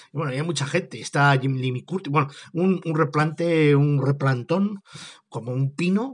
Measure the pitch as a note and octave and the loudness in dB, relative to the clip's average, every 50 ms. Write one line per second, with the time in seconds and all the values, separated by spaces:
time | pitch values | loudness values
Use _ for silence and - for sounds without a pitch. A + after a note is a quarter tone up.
0 | - _ - C#3+ D#3+ C#3 B2+ C#3 D#3 E3+ E3 - C3+ - - B2+ B2+ - - A2+ | -20 _ -8 -6 -4 -4 -4 -4 -4 -4 -4 -4 -4 -2 -2 -4 -4 -4 -12 -14
1 | A2 - - D3 C#3+ C#3+ C#3 C3 B2 C3+ C3 C3 B2+ B2+ B2+ B2+ - - E3 F#3+ | -14 -4 0 4 4 4 4 4 2 0 -2 -2 -2 -4 -4 -4 -6 -6 -8 -8
2 | - C#3+ C#3+ D#3 C#3 C#3 - - - - - E3 F3+ F#3+ F#3 F3 - E3+ D#3 D3+ | -6 0 0 0 0 0 -6 -14 -20 -10 -4 0 2 2 0 0 -2 -2 0 0
3 | D#3+ C#3+ D3 D3+ D3+ D#3+ D#3 - E3+ E3+ E3 D#3+ D#3 D3 C#3+ C#3 C#3+ D3 D3 C#3 | 0 0 2 0 0 0 -2 -2 0 0 2 4 4 6 6 4 4 4 2 2
4 | B2+ C#3 C#3 C#3 C3+ C3+ C3 A#2+ A#2+ - E3 F#3+ G3+ G#3 G#3+ G3 - _ - - | 2 0 0 2 2 0 0 0 -2 -2 0 0 0 0 -2 -6 -12 _ -20 -20
5 | - - - - _ _ - A#2 A2+ B2 B2+ C3 C#3 C3+ - - F3 F3+ F#3+ G#3 | -20 -20 -20 -20 _ _ -12 -10 -8 -6 -2 -2 -2 -2 -2 -2 0 2 2 2
6 | A#3+ C#4 | 0 -2